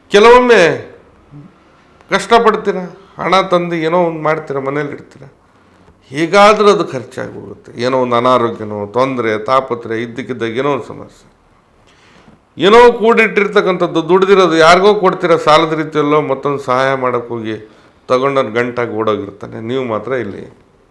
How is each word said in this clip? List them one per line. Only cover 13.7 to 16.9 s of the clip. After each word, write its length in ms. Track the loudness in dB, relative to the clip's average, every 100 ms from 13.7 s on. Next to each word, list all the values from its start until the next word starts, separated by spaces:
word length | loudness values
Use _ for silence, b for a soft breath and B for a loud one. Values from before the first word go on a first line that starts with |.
| -2 -2 -2 -2
ದುಡ್ದಿರೋದು 480 | 0 2 4 4 4
ಯಾರಿಗೋ 360 | 6 6 4
ಕೊಡ್ತೀರ, 420 | 2 0 0 0 0
ಸಾಲದ 380 | 4 2 2
ರೀತಿಯಲ್ಲೋ 480 | -2 -4 -2 0 0
ಮತ್ತೊಂದು 380 | 0 -4 -4 -4
ಸಹಾಯ 340 | -2 0 0